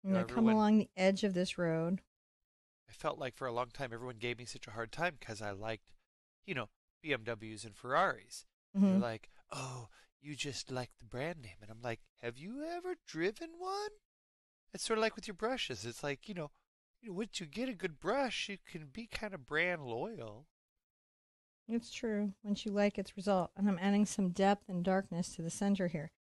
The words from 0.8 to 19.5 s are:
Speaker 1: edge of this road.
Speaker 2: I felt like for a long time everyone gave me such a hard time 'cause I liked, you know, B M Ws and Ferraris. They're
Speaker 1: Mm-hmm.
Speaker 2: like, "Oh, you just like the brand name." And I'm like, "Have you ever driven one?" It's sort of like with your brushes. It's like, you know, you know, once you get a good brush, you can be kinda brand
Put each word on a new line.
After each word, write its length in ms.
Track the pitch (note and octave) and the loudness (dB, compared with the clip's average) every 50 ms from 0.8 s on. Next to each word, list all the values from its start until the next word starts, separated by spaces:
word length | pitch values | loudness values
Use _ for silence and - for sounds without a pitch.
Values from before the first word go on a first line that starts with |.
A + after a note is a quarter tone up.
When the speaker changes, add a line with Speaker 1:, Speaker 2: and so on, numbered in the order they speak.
| G3+ - _ | 6 4 _
Speaker 1:
edge 280 | F#3 F#3 F#3+ G3 F#3+ - | 4 6 6 6 6 2
of 100 | G#3 F#3 | 2 2
this 240 | F3 F3+ - - | 2 2 0 0
road. 440 | - F3 E3 D#3+ D#3+ E3 E3+ F#3+ F#3 - _ _ _ _ _ _ _ _ _ _ _ _ _ _ _ _ _ | 0 2 2 2 2 2 2 0 -2 -4 _ _ _ _ _ _ _ _ _ _ _ _ _ _ _ _ _
Speaker 2:
I 40 | - | -16
felt 240 | - - D#3+ C#3+ D3+ | -4 -4 -4 -4 -2
like 160 | D3 B2+ - | -6 -6 -6
for 120 | - C3+ | -4 -4
a 40 | B2+ | -2
long 180 | A#2 A#2 B2+ A#2+ | 0 0 -2 -2
time 200 | - - C#3 B2 A2+ | -4 -6 -6 -6 -6
everyone 240 | A#2 B2 B2+ B2 | -6 -8 -8 -8
gave 200 | G#2+ A#2 B2 A#2+ | -4 -2 -4 -4
me 80 | A2 A#2+ | -4 -8
such 220 | A2+ - - - | -12 -12 -12 -12
a 40 | - | -10
hard 200 | G#2 A2+ A2+ A2+ | -6 -6 -6 -6
time 260 | - - E3 F3+ E3 B2 | -4 -2 -2 -2 -2 -6
'cause 220 | - - A2+ G#2 | -10 -10 -8 -6
I 100 | G#2+ G#2 | -6 -6
liked, 400 | G2+ G2 G#2 A2 A2+ G#2+ _ _ - _ _ _ _ _ _ _ _ _ _ | -6 -6 -4 -6 -6 -6 _ _ -20 _ _ _ _ _ _ _ _ _ _
you 80 | - F#3 | -6 -6
know, 160 | C3 A2+ - _ _ _ _ _ _ | -6 -6 -8 _ _ _ _ _ _
B 120 | - D#3 C#3 | -4 -4 -4
M 100 | A2 A2+ | -2 -2
Ws 420 | A#2 A#2 G#2 A2 A2 A2 G#2 A2 | -6 -6 -6 -6 -10 -10 -10 -12
and 100 | A2+ G2 | -14 -14
Ferraris. 720 | - - B2 C3 D#3+ F#3+ F#3 C#3 A2+ - - - - - _ _ _ _ _ _ | -14 -6 0 2 4 4 2 0 -4 -10 -16 -18 -18 -18 _ _ _ _ _ _
They're 80 | G3+ | 4
Speaker 1:
Mm-hmm. 200 | G3 G3 F#3+ G3 | 6 6 6 4
Speaker 2:
like, 280 | G3 A#2+ A2+ G#2+ - - - - _ _ | 4 2 -2 -6 -10 -16 -20 -20 _ _
"Oh, 380 | - C#3+ C3 C3 B2+ B2+ A#2 - - - - _ _ _ | -8 -8 -6 -6 -8 -10 -12 -14 -18 -20 -20 _ _ _
you 160 | C3+ D3 D3+ | -14 -12 -8
just 340 | B2+ - D3 B2 - - - | -6 -6 -6 -6 -8 -8 -6
like 200 | C3 B2+ B2 A#2+ _ _ | -4 -6 -6 -6 _ _
the 60 | - | -18
brand 360 | G#2+ - B2 C#3 E3 F3 D#3+ | -10 -6 -4 -4 -4 -6 -8
name." 160 | B2 G#2 F2+ - | -12 -16 -16 -16
And 100 | G#2+ G#2 | -16 -16
I'm 100 | A2 A#2 | -16 -8
like, 200 | A#2 B2 A#2 - - _ _ | -4 -4 -4 -6 -8 _ _
"Have 200 | _ - A#2+ A#2+ | _ -8 -8 -8
you 260 | B2+ D3+ F#3+ A#3+ C#4 D4+ | -8 -10 -10 -8 -8 -6
ever 320 | E4 E4+ F4 F4 F4+ F4+ - _ | -6 -6 -6 -4 -6 -6 -6 _
driven 500 | - - D#3+ E3 F#3+ A3+ - E4 D#4+ E4 E4+ | -10 -4 -2 0 0 -2 -4 -12 -14 -12 -10
one?" 320 | F4+ F#4 G4 G4+ G#4 G#4 G#4 - _ _ _ _ _ _ _ _ _ _ _ _ _ _ - | -6 -6 -4 -4 -6 -6 -10 -14 _ _ _ _ _ _ _ _ _ _ _ _ _ _ -10
It's 100 | G3 - | -8 -4
sort 160 | - A3+ A3 | -2 0 2
of 20 | |
like 140 | A3 A3 G#3+ | 2 0 0
with 120 | - - | -4 -12
your 80 | - G3+ | -12 -8
brushes. 500 | E3+ G#3+ A3+ C4 - - - C3 G2+ G2 | -4 -2 -2 0 -2 -2 -4 -4 -6 -6
It's 180 | A#2+ A#2 - - | -8 -8 -6 -4
like, 240 | D3 C#3 C3 - - | -4 -4 -6 -8 -10
you 40 | G#3 | -8
know, 160 | F3 D#3 D3 _ _ _ _ _ _ _ _ _ _ | -8 -8 -8 _ _ _ _ _ _ _ _ _ _
you 80 | - A#3 | -12 -8
know, 60 | F3+ | -6
once 240 | F3+ A#3 G3+ - - | -6 -6 -6 -6 -8
you 60 | F3+ | -8
get 220 | D3 C3+ G#3 B3 C4 | -8 -6 -6 -4 -4
a 40 | A#3+ | -4
good 260 | E3+ - F#3 D#3 - | -4 -4 -6 -6 -4
brush, 500 | - E3 A3+ C#4 C#4 A#3+ F#3 - - - | -2 0 2 2 2 0 0 -4 -4 -6
you 80 | G3+ F#3 | -8 -10
can 280 | _ - - E3 D#3 | _ -12 -12 -12 -12
be 200 | C#3 C3 G#3+ A#3 | -10 -12 -12 -12
kinda 300 | - - - - G#3 F#3+ | -8 -8 -8 -8 -6 -8
brand 480 | E3+ B2+ - | -10 -8 0